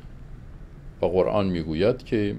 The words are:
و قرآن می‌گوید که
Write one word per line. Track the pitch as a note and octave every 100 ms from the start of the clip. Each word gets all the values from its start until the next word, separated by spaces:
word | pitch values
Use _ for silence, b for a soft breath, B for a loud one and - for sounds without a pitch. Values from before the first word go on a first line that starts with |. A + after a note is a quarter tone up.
| B B - - - - - - - -
و | F#2
قرآن | F#2 F2+ G#2+ G2
می‌گوید | E2+ D#2+ D#2 G2+ B2
که | - A2+ G#2